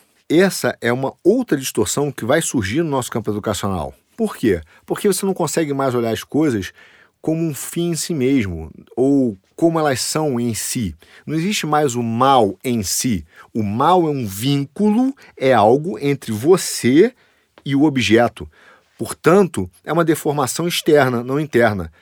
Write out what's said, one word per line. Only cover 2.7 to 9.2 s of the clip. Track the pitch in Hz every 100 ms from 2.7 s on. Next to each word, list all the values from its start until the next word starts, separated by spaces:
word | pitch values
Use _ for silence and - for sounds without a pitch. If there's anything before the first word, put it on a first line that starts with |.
| 135
no | 165
nosso | 135 120
campo | 117 104
educacional. | 104 110 101 101 92 69 - _ -
Por | 220 -
quê? | 107 87 80 _ -
Porque | 180 208
você | 190 196
não |
consegue | 190 160 - 151
mais | 139 135
olhar | 123 117
as | 107
coisas | - 139 156 110 90 - - _ _ _
como | - 160
um | 165
fim | 139 - 170 170
em | 165
si | -
mesmo, | 160 127 139 98 82 80 - - -
ou | 131 139